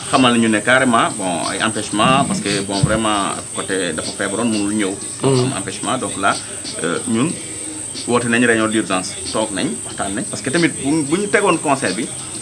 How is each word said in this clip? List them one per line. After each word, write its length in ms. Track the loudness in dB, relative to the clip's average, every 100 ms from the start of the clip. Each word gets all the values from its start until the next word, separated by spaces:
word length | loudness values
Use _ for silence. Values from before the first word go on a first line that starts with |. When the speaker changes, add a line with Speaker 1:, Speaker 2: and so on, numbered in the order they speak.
| 2
Speaker 1:
xamal 220 | 4 6
nañu 140 | 6 4
ne 120 | 4
carrément, 500 | 4 4 4 4 2 0
bon, 320 | -2 -2 -2
ay 120 | 0
empêchement, 600 | 0 -2 -2 2 4 4 2
parce 120 | 0
que, 220 | 0 -2 0
bon, 140 | 0
vraiment, 520 | 2 2 2 0 0 -4 -6 -8
côté 380 | -2 -2 -2
dafa 180 | -4 -6 -4
feebaroon, 300 | -4 0 0
mënul 280 | 0 0 0
ñëw. 180 | -2 -4 -8 -2
Speaker 2:
Mhm. 160 | 2 4
Speaker 1:
Am 140 | 2 -2
empêchement, 400 | -6 -6 -2 -2
donc 140 | -2 0
là, 140 | 0 0 -4 -10 -10 -4
euh, 160 | -2 -2 0
ñun 220 | 2 2 -2 -8 -10 -10 -10 -10 -8 0
woote 180 | 0 2
nañ 160 | 4 4
réunion 220 | 4 2
d'urgence, 480 | 0 0 -2 -2 -8 -4
toog 160 | -2 -2
nañ, 140 | -2 -4 -4 -10
waxtaan 280 | -6 -4
nañ, 100 | -4 -6
parce 140 | -6
que 80 | -2
tamit 180 | 2 2
bu, 320 | 0 0 0
bu 140 | 0 -2
ñu 100 | 2
tegoon 280 | 2 2 2
concert 380 | 2 0 0 -2
bi, 120 | -6 -8 -12 -12